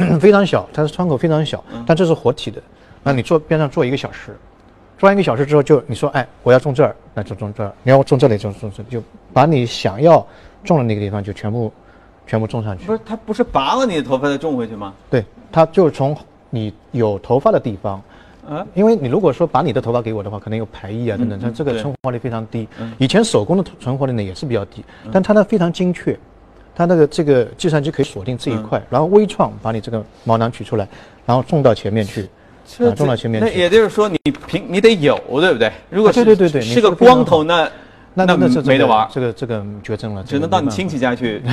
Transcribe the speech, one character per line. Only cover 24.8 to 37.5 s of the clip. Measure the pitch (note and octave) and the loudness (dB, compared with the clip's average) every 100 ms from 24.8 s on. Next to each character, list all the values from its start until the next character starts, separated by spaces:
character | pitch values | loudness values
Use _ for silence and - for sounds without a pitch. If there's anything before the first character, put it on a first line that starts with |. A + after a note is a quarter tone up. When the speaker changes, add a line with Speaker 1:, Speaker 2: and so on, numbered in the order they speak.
| - - | -20 -20
Speaker 2:
嗯。 | A2 | -4
Speaker 1:
但 | F#3+ | -2
它 | F#3 | 2
呢 | G#3+ | 2
非 | G3 G#3+ | 2 0
常 | E3+ | 0
精 | - F3+ | -2 -4
确， | E3+ - A#2 - _ _ - - | -2 -4 -6 -10 _ _ -20 -14
它 | - | -2
那 | E3+ | 2
个， | F3 D3 | 4 4
这 | - | 2
个 | D3 B2+ G#2+ - | 2 2 0 -2
计 | F3+ | -2
算 | D3+ | 0
机 | C#3 | -2
可 | - | -4
以 | |
锁 | - G#2 | -4 -6
定 | F#2+ B2 | -8 -6
这 | D3 | -4
一 | A2 | -6
块， | G#2+ A2+ | -4 -6
Speaker 2:
嗯。 | G#2 | -2
Speaker 1:
然 | B2+ | -2
后 | D#3+ | 2
微 | G#3 G#3 | 4 2
创 | - B2+ G#2 | 0 -4 -4
把 | A2+ | -6
你 | A2+ | -6
这 | A#2 | -6
个 | A2+ G#2 - | -8 -8 -8
毛 | - A2+ | -2 0
囊 | A#2 | 0
取 | - | -4
出 | G#2+ A2 | -6 -6
来， | F#2+ - - - | -6 -10 -20 -10
然 | - | -2
后 | B2+ | 0
种 | - D#3+ | 0 2
到 | C3 | 2
前 | G#2+ G2+ | 2 -2
面 | A2 | -4
去。 | G2+ - G2 _ - - - | -4 -6 -12 _ -20 -20 -20
Speaker 2:
这， | - A#3+ | -2 0
Speaker 1:
啊， | |
种 | G3+ C#3+ | 2 0
到 | A#2 | -2
前 | A2+ | -2
面 | A2+ | -2
去。 | A3 | -2
Speaker 2:
那 | |
也 | F3+ F3 | 0 2
就 | G#3+ | 4
是 | G#3 | 2
说 | - G#3 | 2 -2
你 | E3 D3 C#3 - | 0 -2 -4 -6
凭， | E3+ C#3+ | -8 -4
你 | F#3 | 2
得 | A3 G#3 | 4 4
有， | C#3+ G#2+ - C3 | 2 0 -2 0
对 | F3+ | 2
不 | B2 | 2
对？ | A2 - - | 0 -2 -6
如 | F3+ | 2
果 | G#3+ | 4
是， | A#3+ | 6
Speaker 1:
啊， | |
对， | A3 G3+ | 6 6
对， | F3 | 4
对， | D3 | 0
对， | |
Speaker 2:
是 | A2+ A#2+ | 0 2
个 | G#3 | 2
光 | F3 A#3+ B3+ | 6 6 6
头， | A#3+ E3 | 6 2
Speaker 1:
你 | |
说 | D#3 | 2